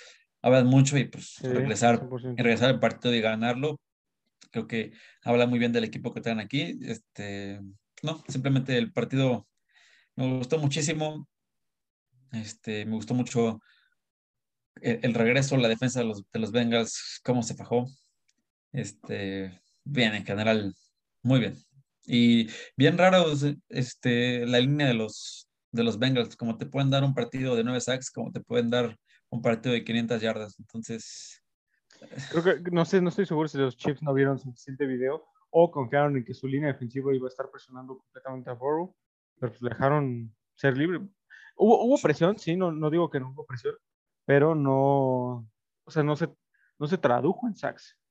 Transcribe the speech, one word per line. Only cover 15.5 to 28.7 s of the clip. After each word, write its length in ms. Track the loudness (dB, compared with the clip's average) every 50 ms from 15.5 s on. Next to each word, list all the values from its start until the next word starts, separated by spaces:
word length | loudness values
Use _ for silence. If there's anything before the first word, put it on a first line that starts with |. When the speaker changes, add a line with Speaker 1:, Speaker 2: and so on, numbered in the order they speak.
| 2
Speaker 1:
la 120 | 2 4 2
defensa 320 | 2 0 -2 -2 -2 -2
de 60 | -2
los, 240 | -2 -4 -6 -10 _
de 80 | -6 -6
los 140 | -6 -2 0
Bengals, 680 | 0 0 2 2 0 0 -2 -4 -10 -12 -12 -14 -10 -4
cómo 180 | -2 -2 -2 -2
se 120 | -4 -8
fajó, 320 | -10 -6 -2 -2 -2 -2 -2 -10 _ _ _ _ _ _ _ _ _ _ _ _ _ _ _ -8
este, 880 | -8 -8 -8 -10 _ -10 -8 -6 -6 -4 -4 -4 -6 -6 -8 -10 -16 _ _ _ _ -12
bien, 300 | -4 0 2 2 2 2
en 100 | -2 -4
general, 500 | -4 -2 0 2 2 2 2 0 -4 -8 _ _ _ _ _ _ _ _ _ 0
muy 180 | 4 4 4
bien. 160 | 4 0 -6 -10 _ _ _ _ _ _ _ _ _
Y 420 | 0 4 6 6 6 6 6 4 0 -6 -14 -16 -12 0
bien 200 | 4 4 4 6
raro, 280 | 6 6 6 8 6 4 4 2 0 0 -2 -2 -4 _ -8
este, 800 | -4 -4 -4 -4 -6 _ -2 0 0 2 0 0 -2 -2 -2
la 140 | 2 2 2
línea 260 | 4 4 2 2 2
de 80 | 2 2
los, 540 | 0 -2 -4 -6 -12 -16 -16 -16 -18 -20 _ _ _ _ _ -2
de 100 | 0 0
los 160 | 0 0 0
Bengals, 380 | 0 0 2 0 0 -2 -4
como 200 | -8 -6 -6 -6
te 100 | -6 -8
pueden 220 | -6 -2 0 0 2
dar 140 | 2 2 2
un 100 | 2 0
partido 420 | 0 -4 -6 -4 -6 -2 0 0
de 80 | 0 0
nueve 160 | 0 -2 -4
sacks, 300 | -2 -4 -4 -4 -6 -10
como 200 | -10 -10 -10 -8 -10
te 80 | -12
pueden 300 | -10 -2 -2 0 0 2